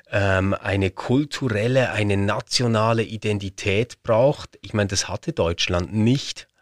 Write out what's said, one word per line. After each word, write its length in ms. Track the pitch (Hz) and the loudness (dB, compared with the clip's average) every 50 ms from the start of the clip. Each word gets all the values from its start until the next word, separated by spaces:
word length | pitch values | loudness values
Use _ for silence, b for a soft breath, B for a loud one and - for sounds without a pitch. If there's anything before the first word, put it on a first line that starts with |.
| B _ | B _
ähm, 440 | - 104 98 98 95 95 95 98 95 | -2 0 2 2 2 2 2 0 0
eine 380 | - - 101 95 98 95 92 | -2 -2 -2 0 0 0 0
kulturelle, 1000 | - - - - 123 139 151 143 - - 139 127 104 101 110 120 127 135 123 98 | -2 -4 -2 0 2 2 0 -2 -4 -4 -4 -2 -2 -2 0 0 2 2 2 0
eine 240 | - 110 107 101 98 | 0 0 0 2 2
nationale 880 | 98 101 101 104 110 - - - - 123 117 113 110 110 113 117 113 107 | 2 2 0 -2 -2 -4 -4 -2 0 0 2 2 2 2 2 2 0 -2
Identität 960 | - 110 107 - 107 104 101 101 98 - - - 104 95 104 123 - - - - | -2 -6 -6 -4 -2 -2 -2 -4 -8 -10 -4 -2 0 0 0 0 -2 -6 -8 -2
braucht. 540 | - 113 110 127 143 143 - - - - - | 0 2 4 4 4 2 0 -6 -18 -18 -20
Ich 120 | - - - | -12 -4 -2
meine, 140 | 107 104 | -2 0
das 220 | 98 98 92 - - | 0 -2 -4 -4 -4
hatte 240 | 90 87 - - 156 | -6 -8 -8 -6 -2
Deutschland 600 | - 87 82 85 - - - 90 87 90 - 101 | 0 0 0 0 -2 -2 0 0 -2 -2 -2 0
nicht, 540 | 107 107 117 131 139 - - - - - _ _ _ | 2 2 4 2 2 -2 -6 -12 -14 -16 _ _ _